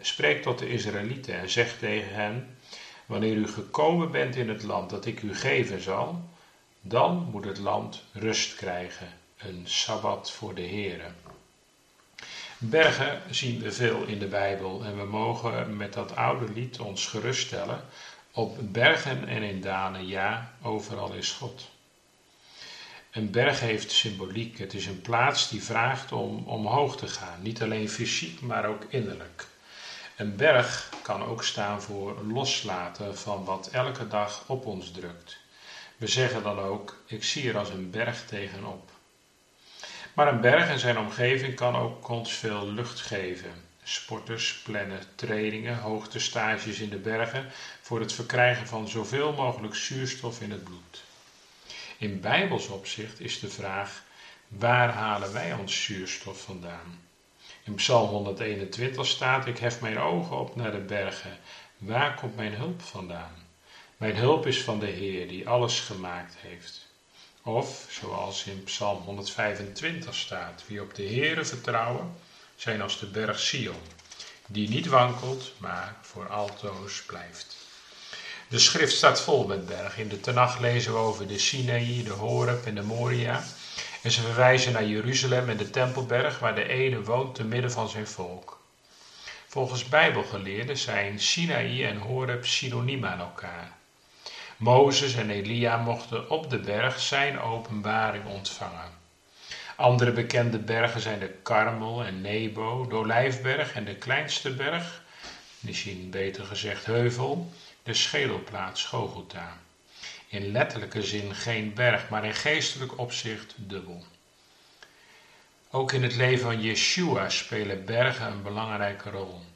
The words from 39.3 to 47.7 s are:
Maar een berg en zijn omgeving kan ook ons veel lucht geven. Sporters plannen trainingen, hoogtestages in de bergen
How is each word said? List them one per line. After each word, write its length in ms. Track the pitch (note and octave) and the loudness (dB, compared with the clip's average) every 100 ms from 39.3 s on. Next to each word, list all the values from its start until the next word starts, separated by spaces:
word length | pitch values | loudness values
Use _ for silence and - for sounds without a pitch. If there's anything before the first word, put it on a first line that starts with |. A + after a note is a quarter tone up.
| _ _ _ - - - - - | _ _ _ -20 -16 -14 -14 0
Maar 160 | - D3 | 6 6
een 120 | A#2+ | 8
berg 280 | A#2+ D#3 E3 | 8 8 6
en 100 | C3+ | 2
zijn 200 | A#2 A2+ | 2 2
omgeving 560 | G#2+ - B2 C3 C3+ | 0 2 2 2 0
kan 220 | B2+ B2 A#2+ | 0 2 2
ook 320 | A#2+ - - | 0 -4 -4
ons 240 | A#2 G#2+ | -4 -4
veel 400 | - A2 G#2 G2+ | -4 -2 -2 -2
lucht 280 | G#2+ A#2+ - | -4 -6 -8
geven. 640 | - G2+ F#2 F2+ E2+ F2 - _ | -6 -4 -4 -6 -10 -14 -18 _
Sporters 720 | - - - A2 G#2+ A2+ - | -8 -8 -6 -8 -6 -2 -2
plannen 460 | - - G#2+ F#2+ F#2+ - | -2 -4 -4 -4 -8 -12
trainingen, 640 | - A2 G#2+ G#2+ A2 A2+ A#2+ | -8 -2 0 0 -2 -4 -4
hoogtestages 1000 | G#2+ G#2+ - A#2 - A#2+ A2 G#2+ A2 G2+ | -2 -4 -4 -4 -2 0 2 0 -2 -6
in 100 | G#2+ | -6
de 80 | G2+ | -4
bergen 540 | G#2+ A2 A#2 C3 C3 - - | -2 -2 -2 -4 -8 -12 -14